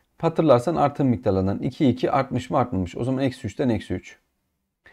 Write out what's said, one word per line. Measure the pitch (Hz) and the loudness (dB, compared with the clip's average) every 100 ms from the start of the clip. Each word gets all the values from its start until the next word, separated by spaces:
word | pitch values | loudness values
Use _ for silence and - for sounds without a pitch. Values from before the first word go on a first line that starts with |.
| _ - | _ -6
Hatırlarsan | 165 165 160 123 123 160 | -2 2 4 4 4 0
artı | 143 - | 0 2
miktarlarından | 139 113 - 95 95 101 | 0 0 0 0 0 -2
iki, | 143 - 143 | -6 0 0
iki | 120 - | 2 0
artmış | 135 131 127 - | 0 -2 -4 -2
mı | 147 | -2
artmamış. | 120 95 90 - | 0 -2 -4 -4
O | |
zaman | 120 131 | -4 -2
eksi | 135 - 107 | -2 -2 -8
üçten | - 139 | -2 0
eksi | 110 - | -2 -2
üç. | 92 - - _ _ _ _ _ _ _ | -8 -8 -20 _ _ _ _ _ _ _